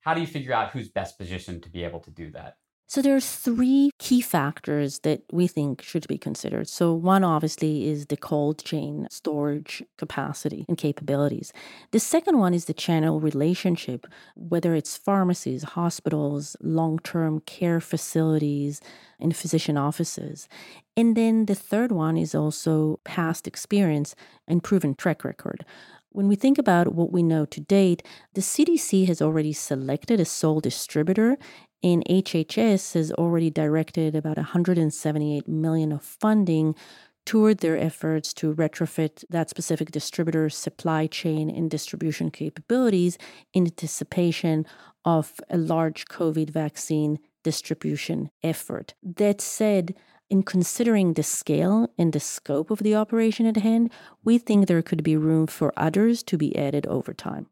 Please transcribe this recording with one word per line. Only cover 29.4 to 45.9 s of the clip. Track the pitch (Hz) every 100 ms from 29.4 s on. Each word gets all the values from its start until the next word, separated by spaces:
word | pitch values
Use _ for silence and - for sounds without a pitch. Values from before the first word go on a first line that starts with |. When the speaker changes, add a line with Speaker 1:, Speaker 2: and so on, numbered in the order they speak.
| 151
Speaker 2:
selected | 147 - 135 135 139 - 226
a | 165
sole | - 160 156
distributor, | 139 - - 156 160 190 226 277 - - _ _
and | 180 175 -
H | 180 190
H | 165 156 -
S | 226 196 -
has | 170 156
already | - 170 170 165
directed | 156 156 156 160 - 160 156
about | 151 151
a |
hundred | 151 175 175 175
and | 156
seventy-eight | - 156 151 151 147 -
million | 156 160 160 156
of | 147
funding | - - 214 214 185 160 156 156 - - - _
toward | - 220 214 208
their | 170 160
efforts | 160 - 160 160 - -
to | 160 151
retrofit | 156 - 165 - 156 - -
that | 170 160
specific | - - 160 156
distributor's | 151 - - 165 160 156 -
supply | - - - 160 160
chain | - 170 156 156
and | - 160
distribution | 156 - - 165 151 160
capabilities | - 156 - - 247 247 190 175 175 - - _
in | 190 175
anticipation | - 160 - 160 - 175 160 170 156 156 - - _ -
of | 160 147 - -
a | 175
large | 160 165 160